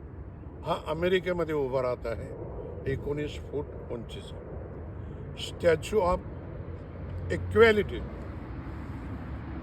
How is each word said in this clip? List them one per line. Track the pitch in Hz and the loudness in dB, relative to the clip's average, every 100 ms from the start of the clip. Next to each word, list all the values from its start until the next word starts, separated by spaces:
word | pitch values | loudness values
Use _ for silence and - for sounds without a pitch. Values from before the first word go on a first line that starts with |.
| - - - - - - 147 | -12 -12 -12 -12 -12 -8 -2
हा | 180 156 | -2 0
अमेरिकेमध्ये | 156 180 190 180 175 160 | 2 4 4 4 0 2
उभा | 151 131 131 | 2 2 4
राहत | 127 117 117 | 2 2 -2
आहे, | 107 78 - - - - - 135 | -2 -4 -8 -8 -8 -8 -4 -2
एकोणीस | 135 139 147 147 - | -2 0 -2 -2 -4
फूट | - 139 143 - - | -4 -4 -4 -8 -8
उंचीचा. | 120 110 107 - - - - - - - - - - - - | -8 -6 -10 -10 -10 -10 -10 -8 -10 -10 -8 -8 -8 -8 -8
स्टॅच्यू | - - 175 160 - 208 | -8 4 6 6 4 4
ऑफ | 175 185 - - - - - - - - - - - | 4 2 0 -8 -8 -8 -8 -8 -10 -8 -8 -6 -2
इक्वॅलिटी. | 180 - 208 226 214 180 180 - - - - - - - - - - - - - - - - | -2 2 10 10 10 4 -2 -6 -6 -8 -8 -8 -6 -6 -8 -6 -6 -6 -6 -6 -6 -6 -6